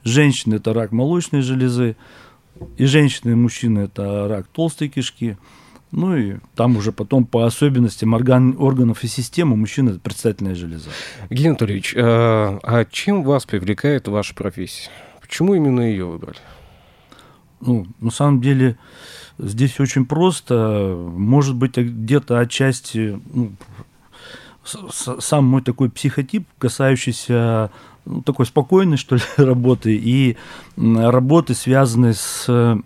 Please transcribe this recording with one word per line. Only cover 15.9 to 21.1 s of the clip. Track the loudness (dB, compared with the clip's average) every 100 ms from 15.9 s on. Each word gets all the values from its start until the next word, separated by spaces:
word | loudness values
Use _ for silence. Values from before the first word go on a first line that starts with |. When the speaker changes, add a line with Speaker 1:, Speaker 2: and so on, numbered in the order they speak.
| -2 -6
Speaker 2:
выбрали? | -10 -14 -18 -20 -20 -20 -20 _ _ _ -20 -20 _ _ _
Speaker 1:
Ну, | -2 -2 -2 -8
на | -6
самом | 0 2 2
деле, | 2 2 2 0 -10 -20 -20 -20 -20 -12
здесь | -8 -2 0 0
очень | 0 0
просто. | 0 0 0 0 -2 0 2 0 -2 -4 -8